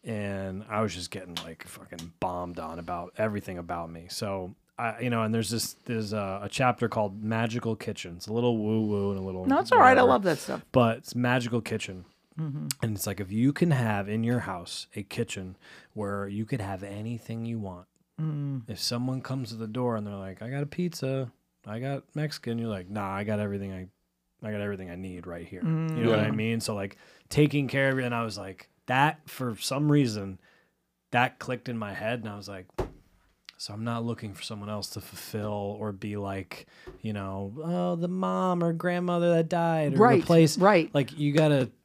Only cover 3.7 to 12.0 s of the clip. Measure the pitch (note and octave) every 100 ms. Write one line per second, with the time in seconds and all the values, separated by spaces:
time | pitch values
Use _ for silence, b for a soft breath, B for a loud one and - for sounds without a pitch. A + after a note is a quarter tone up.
3.7 | F2 E2+ E2 F2 - G#2 G2 F#2 - _
4.7 | - A#2 A2 B2 A#2 A2 A2+ G#2 A2+ -
5.7 | - - A2+ G#2+ G#2+ G2 F#2+ G2+ - B2+
6.7 | A#2+ A#2 A#2 G#2 G2+ G#2+ A2+ A2+ A#2 A2+
7.7 | A2 - G2+ F#2 F2 - A2 B2 A2+ G#2+
8.7 | A2 G#2+ G#2 G2+ G2 F#2+ F#2 F#2 C#4 -
9.7 | B4 C4 B3+ B3+ B3 F#3+ D#3 - - -
10.7 | C3 A#2 A#2 - B2 B2 B2+ A#2 A#2 G#2+
11.7 | A2 - F#2